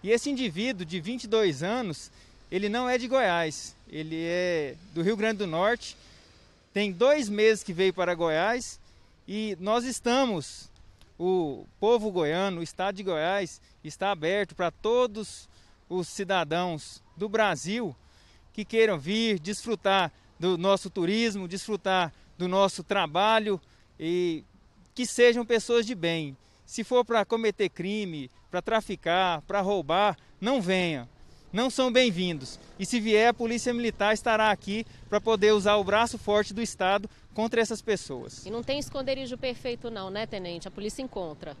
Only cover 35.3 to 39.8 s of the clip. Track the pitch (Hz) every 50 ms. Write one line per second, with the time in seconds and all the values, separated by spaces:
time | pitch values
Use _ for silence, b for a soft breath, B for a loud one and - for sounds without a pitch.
35.3 | 226 202 196 214 214 208 185 208 208 214 196 180 190 214 233 233 - 214 - -
36.3 | 208 208 208 - 196 214 233 - - - 277 277 196 208 190 b b b b b
37.3 | - - 220 226 240 226 226 214 233 208 - 226 208 180 - - 139 123 120 113
38.3 | - - - 185 214 233 233 - 269 285 277 - - 277 269 269 269 269 269 240
39.3 | 254 240 262 254 247 247 - 254 240 233